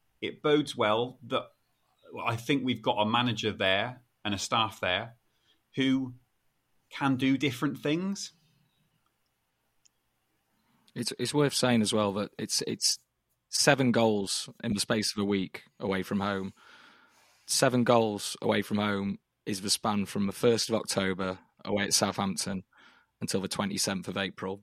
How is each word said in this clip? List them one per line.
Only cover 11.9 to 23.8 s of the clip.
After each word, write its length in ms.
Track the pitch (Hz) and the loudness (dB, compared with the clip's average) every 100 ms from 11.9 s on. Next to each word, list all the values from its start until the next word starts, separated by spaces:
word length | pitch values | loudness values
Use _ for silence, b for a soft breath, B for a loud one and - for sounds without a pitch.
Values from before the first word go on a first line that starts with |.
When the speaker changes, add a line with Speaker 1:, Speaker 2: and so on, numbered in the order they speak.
Speaker 2:
well 200 | 110 104 | 2 0
that 180 | 98 101 - | 0 -6 -8
it's, 240 | 107 - | -4 -4
it's 360 | - 113 - - _ _ _ _ _ | -2 -2 -2 -2 _ _ _ _ _
seven 420 | - - 135 127 | 2 4 6 4
goals 580 | 117 113 104 95 - - - | 4 4 2 -2 -4 -6 -8
in 120 | 117 | -4
the 60 | 101 | -2
space 320 | - 113 101 - | 0 0 0 0
of 40 | |
a 60 | 101 | 0
week 380 | 101 92 - - _ | 0 -2 -8 -18 _
away 240 | 101 95 | -4 -2
from 160 | 92 101 | -2 -2
home. 320 | 101 98 95 - b b b b b b b b | 0 -2 -6 -10 b b b b b b b b
Seven 380 | - - 135 123 | -4 2 4 4
goals 540 | 120 117 113 104 - - | 6 4 4 -2 -6 -4
away 220 | 113 107 | 0 0
from 140 | 101 107 | 0 -2
home 420 | 104 101 98 98 _ _ - | 0 -2 -4 -6 _ _ -8
is 160 | 101 | -6
the 80 | 98 | -2
span 360 | - 117 104 98 | -2 0 -2 -2
from 220 | 107 98 | -2 -4
the 40 | |
first 360 | - 123 113 - | 2 2 2 0
of 80 | 110 | -2
October 600 | - - 95 90 95 92 - _ | -2 0 0 -2 -4 -6 -12 _
away 200 | - 101 | -4 -2
at 100 | 101 | 0
Southampton 680 | 101 101 98 98 95 - 98 - b b b b _ | 2 0 0 -4 -2 -4 -6 -10 b b b b _
until 200 | 117 101 | -4 -4
the 80 | 95 | -4
twenty-seventh 600 | - 101 101 | -4 -4 -2